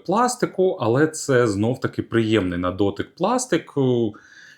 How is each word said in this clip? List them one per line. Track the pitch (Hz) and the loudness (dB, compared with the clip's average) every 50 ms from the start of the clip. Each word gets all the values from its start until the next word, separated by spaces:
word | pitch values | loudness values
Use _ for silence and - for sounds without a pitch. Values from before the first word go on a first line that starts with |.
| - | -2
пластику, | - 180 220 247 247 240 - - 170 - - 185 190 180 - | -2 0 0 0 0 0 -2 -4 -4 -2 0 0 0 0 0
але | 127 113 117 131 156 156 | -2 0 2 2 2 0
це | 160 - - - 135 123 123 113 | 0 -4 -2 0 2 2 2 2
знов-таки | 101 98 104 113 127 - - 120 - - | 0 0 0 -2 -2 -2 -4 -6 -6 -6
приємний | - - - 113 113 110 110 110 95 90 90 87 | -6 -2 0 0 2 2 2 2 2 0 -2 -2
на | 90 90 | -4 -4
дотик | 92 98 104 101 95 - - - _ | -2 0 0 -2 -2 -4 -8 -10 _
пластик. | - 170 202 247 254 247 - - 151 - - - 143 135 127 123 120 117 107 - - - - - - - - - | -4 -2 -2 0 -2 -2 -2 -2 -4 -4 -4 -4 -2 0 2 2 0 0 -2 -4 -8 -16 -20 -20 -20 -20 -20 -20